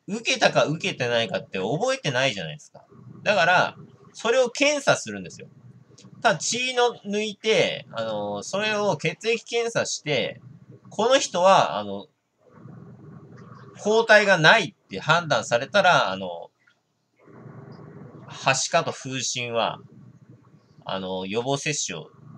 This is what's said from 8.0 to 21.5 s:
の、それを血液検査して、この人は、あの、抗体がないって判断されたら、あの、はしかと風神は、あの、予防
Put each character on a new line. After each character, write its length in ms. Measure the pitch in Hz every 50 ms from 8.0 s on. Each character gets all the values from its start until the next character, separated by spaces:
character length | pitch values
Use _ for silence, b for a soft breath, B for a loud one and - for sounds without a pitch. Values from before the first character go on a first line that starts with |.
| 113
の、 380 | 110 107 104 104 104 104 -
そ 180 | - - - 202
れ 160 | 214 214 214
を 200 | 208 208 202 165
血 320 | 143 - 160 - - - 220
液 160 | 233 220 -
検 280 | - 233 233 233 226
査 140 | - 131 107
し 160 | - - -
て、 380 | - 151 143 117 92 - - - - - - - - - - - _ -
こ 180 | - - 220 247
の 100 | 262 285
人 220 | - - - 175
は、 380 | 180 196 190 151 113 73 80 104
あ 60 | 104
の、 240 | 101 98 101 - - _ _ _ _ _ _ _ _ - - - - - - - - - - - - - - - - - - - - - - - - - -
抗 240 | - 208 214 226 220
体 220 | - 214 208 208
が 100 | 202 190 165
な 200 | - 170 214 226
い 180 | 170 117 - _
っ 100 | _ _
て 120 | - -
判 280 | - 143 160 175 170 147
断 160 | 135 113 104
さ 140 | - 120 120
れ 80 | 135
た 160 | - - 202
ら、 280 | 185 180 160 135 113 95
あ 60 | 95
の、 340 | 98 95 90 85 85 85 - _ _ _ _ _ _ _ _ _ _ _ _ _ _ _ - - - - - - - - - - - - - - - - - - - -
は 280 | - - - - 131 139
し 140 | - - -
か 160 | - 170 143
と 80 | 120
風 280 | - - - 127 131 131
神 320 | 117 - - 127 120 120
は、 280 | 117 113 104 87 73 - - - - - - - - - - - - - _ _ - _ _ _ _ - -
あ 160 | - 98 95
の、 260 | 95 92 95 92 95
予 140 | 95 104 120
防 140 | 120 135